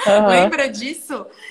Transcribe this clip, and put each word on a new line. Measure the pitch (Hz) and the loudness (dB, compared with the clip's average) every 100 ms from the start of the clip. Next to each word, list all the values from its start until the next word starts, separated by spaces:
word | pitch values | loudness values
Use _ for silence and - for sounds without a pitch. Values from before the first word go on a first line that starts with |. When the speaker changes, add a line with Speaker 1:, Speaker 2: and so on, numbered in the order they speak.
| 214 | 2
Speaker 1:
Aham. | 208 202 180 196 | 4 4 4 2
Speaker 2:
Lembra | - 269 | 0 -4
disso? | 208 254 330 - 262 - - - | -6 -12 -12 -12 -14 -14 -20 -20